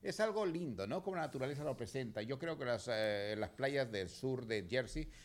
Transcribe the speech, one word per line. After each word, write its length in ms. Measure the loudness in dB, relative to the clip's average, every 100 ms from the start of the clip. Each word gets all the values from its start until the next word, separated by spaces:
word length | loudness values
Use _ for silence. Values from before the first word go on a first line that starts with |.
es 160 | -4 0
algo 280 | 2 4 2
lindo, 400 | 0 -2 -2 -2
¿no? 160 | -2
Como 140 | -2 -2
la 60 |
naturaleza 380 | -2 -2 -2 -2
lo 140 | -2 -2
presenta. 460 | -2 -2 -2 -2
Yo 160 | -4 -2
creo 180 | -2 -2
que 80 |
las, 240 | 0 0 2
eh, 440 | 2 4 4 2
en 60 | 0
las 100 | -2
playas 420 | 0 2 4 2
del 160 | 0 -2
sur 380 | -2 0 0 2
de 200 | 0 2
Jersey 440 | 0 0 -4 -6 -10